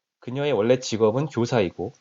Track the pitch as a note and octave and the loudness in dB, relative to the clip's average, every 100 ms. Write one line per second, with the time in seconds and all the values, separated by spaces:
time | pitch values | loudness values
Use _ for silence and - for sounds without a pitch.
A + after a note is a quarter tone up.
0 | _ _ - C3 D3 A#2 A2+ B2+ - G#2+ | _ _ -10 -4 -2 2 4 2 0 0
1 | A2 A#2+ D3+ - A#2 B2 F2 - F#2 - | 2 2 -2 -2 0 2 0 -2 -12 -12